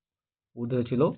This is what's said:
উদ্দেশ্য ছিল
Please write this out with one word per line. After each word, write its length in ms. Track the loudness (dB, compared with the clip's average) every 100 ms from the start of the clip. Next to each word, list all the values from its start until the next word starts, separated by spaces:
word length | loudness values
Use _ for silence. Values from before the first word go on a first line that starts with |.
| _ _ _ _ _ -10
উদ্দেশ্য 280 | -4 -2 0
ছিল 120 | 2 2